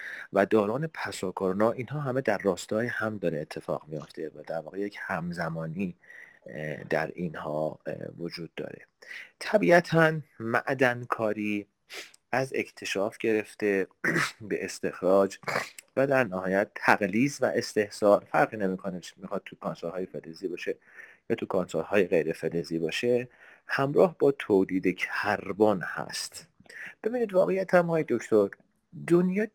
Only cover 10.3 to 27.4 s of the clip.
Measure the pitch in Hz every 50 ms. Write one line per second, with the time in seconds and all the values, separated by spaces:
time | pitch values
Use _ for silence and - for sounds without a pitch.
10.3 | _ - 113 113 120 120 - 127 139 131 135 123 120 120 123 - - - 113 107
11.3 | 107 107 104 107 104 101 101 - _ _ _ _ - - - - - _ _ _
12.3 | - 127 135 131 - 110 104 - - - 104 - - 101 98 107 - - - 113
13.3 | 110 107 104 - - - 107 104 98 98 92 - _ _ - - 165 165 - -
14.3 | - _ 113 98 92 - 95 92 - - - 87 - - 92 90 95 98 98 98
15.3 | - - - - - - - - - - - _ _ 127 135 139 135 131 123 95
16.3 | 92 92 92 92 95 98 107 - _ - - - 113 - 104 92 92 110 131 143
17.3 | 139 - 127 107 - 117 110 - - 107 104 104 - - 107 101 104 - - -
18.3 | - 160 147 - - 110 101 95 92 92 - 98 90 87 - - - - 98 92
19.3 | 101 92 - - 92 - - 95 82 - - 85 87 90 92 - - 73 - 82
20.3 | 80 - 95 87 87 - - 101 - - _ _ - - - - - _ _ _
21.3 | 113 - - - - 95 87 - - 82 - - 95 104 92 87 92 82 76 78
22.3 | 82 - - 80 78 85 80 - 82 82 82 78 - - - 120 123 120 127 123
23.3 | _ _ - - - _ _ - - - 139 139 147 170 185 185 160 - - 143
24.3 | - - - - 104 95 98 - 92 95 90 95 90 - - - - - - 104
25.3 | 104 - - 92 92 92 107 107 101 90 - - - 82 - - - - - -
26.3 | - - - _ _ _ _ - - - - - - _ - 220 240 247 233 202
27.3 | 185 180